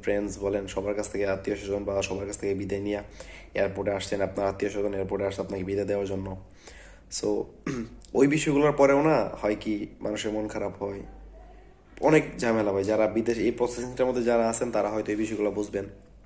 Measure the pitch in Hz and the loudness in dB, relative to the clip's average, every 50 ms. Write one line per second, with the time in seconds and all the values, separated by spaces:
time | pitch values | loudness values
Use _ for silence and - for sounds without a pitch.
0 | - - 101 101 104 98 95 104 98 98 101 101 98 95 - 98 98 104 104 104 | -2 -2 0 0 -2 -4 -4 -4 -2 -2 0 -2 -2 -4 -6 -4 -2 -2 -2 -2
1 | 101 - - 98 101 98 95 95 98 104 104 98 101 98 101 101 101 98 98 98 | -4 -4 -2 -2 0 0 0 -2 -2 -4 -4 -4 -4 -4 -4 -2 -2 -2 0 0
2 | 98 98 95 98 101 98 104 - - 101 98 95 101 95 98 98 101 101 101 101 | 0 -2 -2 -4 -4 -6 -6 -4 -2 -2 -2 -2 -2 -4 -4 -2 -2 -2 -2 -2
3 | 104 - - - - - - - - - - 104 98 95 95 98 98 101 101 95 | -4 -8 -14 -16 -16 -16 -16 -18 -16 -6 -2 0 0 0 0 -2 -2 -2 -2 -2
4 | - - 104 98 98 92 - 104 101 98 95 98 101 101 98 104 101 104 98 98 | -2 -2 0 0 0 0 0 0 0 0 0 0 -2 -2 0 0 -2 0 0 -2
5 | 95 95 104 98 101 98 98 - 95 90 101 95 92 95 98 101 101 98 101 101 | -2 -2 -2 0 0 -2 -2 -4 -4 -4 -4 -4 -2 -2 0 0 0 0 0 0
6 | 101 98 98 95 95 98 92 95 - - - - - - - - - - - - | 0 -2 -2 -4 -4 -6 -8 -10 -12 -18 -20 -20 -20 -20 -20 -20 -20 -20 -20 -20
7 | - - - - 104 104 104 104 - - - - - - 135 120 110 - - - | -14 -10 -6 -2 0 0 2 0 -2 -4 -10 -10 -8 -6 -6 -4 -6 -8 -12 -18
8 | - - - 113 139 139 151 156 - 156 139 143 151 147 143 - 139 135 139 143 | -12 -2 4 6 6 6 6 4 2 2 4 6 4 6 6 6 6 6 6 6
9 | 151 160 151 123 101 95 - - - 104 107 107 - 110 107 101 104 104 - - | 6 6 4 4 2 0 -2 -2 0 0 0 0 -2 -2 -2 -2 -4 -8 -8 -8
10 | - 107 107 104 - 107 107 107 107 107 - 107 101 98 95 - 101 101 101 98 | -6 -6 -4 -4 -4 -2 -2 -2 -4 -4 -4 -4 -6 -6 -4 -4 -6 -6 -6 -8
11 | - - - - - - - - - - - - - - - - - - - - | -10 -12 -16 -18 -18 -18 -18 -20 -20 -20 -20 -20 -20 -20 -20 -20 -20 -20 -4 2
12 | - 147 156 151 143 - - - 127 117 113 110 104 101 98 98 98 101 107 110 | 4 6 6 6 4 2 -2 -2 0 2 4 4 4 2 2 2 2 2 4 4
13 | 107 107 - 117 110 117 117 113 95 120 117 - 123 120 - 120 123 127 127 - | 4 4 2 2 2 2 0 2 2 0 2 2 0 -2 0 -4 -6 -4 0 0
14 | 127 127 123 123 117 120 117 117 113 113 113 - 127 120 107 107 101 104 107 107 | 2 2 2 2 2 4 4 4 4 2 2 0 -2 0 0 0 0 0 0 -2
15 | 104 104 107 104 110 104 110 101 104 104 90 104 104 104 - 98 98 95 - - | -2 -2 -2 -2 -2 -2 -2 0 0 0 0 -2 -4 -4 -4 -6 -6 -8 -12 -18
16 | - - - - - | -20 -20 -20 -20 -20